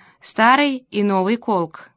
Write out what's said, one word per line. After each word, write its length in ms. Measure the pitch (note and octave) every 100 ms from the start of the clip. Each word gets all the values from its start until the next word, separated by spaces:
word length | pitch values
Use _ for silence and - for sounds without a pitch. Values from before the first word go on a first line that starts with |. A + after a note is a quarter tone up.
| _ _
старый 640 | - - A3+ C4+ C#4+ C4 -
и 140 | G#3
Новый 320 | G3+ F#3+ F#3 A#3
Колк. 540 | A#3 G3 E3 - -